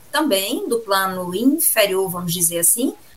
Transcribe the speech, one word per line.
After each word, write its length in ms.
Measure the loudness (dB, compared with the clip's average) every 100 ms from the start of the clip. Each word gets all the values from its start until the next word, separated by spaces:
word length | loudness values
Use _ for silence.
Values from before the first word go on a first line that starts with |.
| -6
também 560 | -2 2 0 0 -4 -2
do 120 | -4
plano 520 | 0 0 0 -4 -4 0
inferior, 720 | 2 2 2 2 2 2 -2
vamos 220 | -4 -4
dizer 240 | -2 -2 0
assim, 360 | 0 2 -2 -4 -14